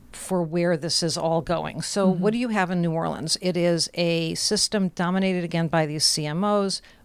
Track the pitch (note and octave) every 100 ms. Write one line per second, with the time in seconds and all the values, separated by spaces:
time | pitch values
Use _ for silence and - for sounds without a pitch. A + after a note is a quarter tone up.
0 | - - - F#3 E3 F3 F3 E3 D#3+ -
1 | E3 E3+ E3 E3 - D#3+ D#3 D#3 - G#3
2 | F#3+ F3+ G3+ A#3 B3 G#3+ F3 F3+ E3+ D#3+
3 | E3 - D#3 - F3+ F3 F3 E3+ F3+ -
4 | E3+ E3 E3 E3+ - G#3 - G#3+ F#3 -
5 | F3 F#3 F#3+ F3+ E3+ E3 E3 E3 D#3 D3+
6 | - - D3+ E3 G#3 G#3 G3 - - -